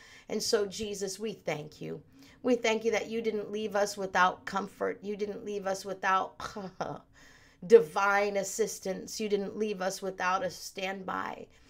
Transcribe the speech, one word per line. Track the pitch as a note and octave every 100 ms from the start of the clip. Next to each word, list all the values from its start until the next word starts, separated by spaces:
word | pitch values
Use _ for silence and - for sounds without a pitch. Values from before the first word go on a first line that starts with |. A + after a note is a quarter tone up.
| - - -
And | G#3+
so, | - A3
Jesus, | G3 F#3 G#3+ F#3+ G3 G3
we | A3
thank | - - D3+ D3+ -
you. | D#3 D#3+ - - - -
We | B3+
thank | A#3+ A3+ A3
you | A3+
that | G#3+ -
you | A3+
didn't | A3 G#3 G3
leave | G#3 G#3+
us | G3 G3 G3+
without | F#3+ F#3+ F3+ -
comfort. | - G3 G3 - G3 -
You | G3
didn't | G3+ G#3 -
leave | G3+ G3+ F#3+
us | F#3+
without | G3 F#3 G3 F#3+ F#3+ - -
<laughs> | G#3+ F#3+ - D#3 C#3+ - - - - - _ F3
divine | A3+ D3+ F#3+ G3+ G3+ G3+ G3
assistance. | F#3+ - G3 - F#3+ F#3 - -
You | G#3+
didn't | G3+ G3 G#3
leave | A3 F#3+
us | F#3 F#3+
without | F#3+ F#3 F3+ F#3+
a | F3+
standby, | - - - F#3 G3 F#3 F#2+ F#2 - - -